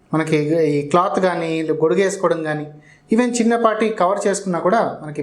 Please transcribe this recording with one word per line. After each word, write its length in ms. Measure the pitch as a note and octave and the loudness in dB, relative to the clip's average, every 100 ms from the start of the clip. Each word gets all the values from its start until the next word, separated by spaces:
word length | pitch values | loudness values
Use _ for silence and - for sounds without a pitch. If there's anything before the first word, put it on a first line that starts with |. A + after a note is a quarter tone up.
| _ | _
మనకి 260 | D#3 D#3 D#3 D3 E3 D#3 | -2 0 0 2 2 2
ఈ 60 | D3 C#3+ | 0 2
క్లాత్ 280 | F3+ F#3+ - F#3 | 0 2 0 0
కానీ, 240 | E3+ E3 D#3+ D#3+ D#3 | 0 -4 -4 -2 0
గొడుగు 200 | D#3+ F3+ | 0 2
వేసుకోవడం 360 | G3 F#3+ F3 D#3+ D#3 | 0 0 -2 0 -2
కానీ, 180 | D3+ D3 - - - _ | -6 -8 -16 -20 -20 _
ఈవెన్ 180 | A3 B3 A#3+ | 0 2 2
చిన్నపాటి 500 | A3+ A#3 A3+ G#3+ A3 A3 | 0 2 2 2 -2 0
కవర్ 180 | F3+ G3+ G#3 | 0 2 0
చేసుకున్నా 340 | F#3+ F#3+ E3+ E3 | -2 -2 -2 2
కూడా 140 | A3+ D#3+ - | 2 0 -4
మనకి 200 | D3+ D3 | -10 -8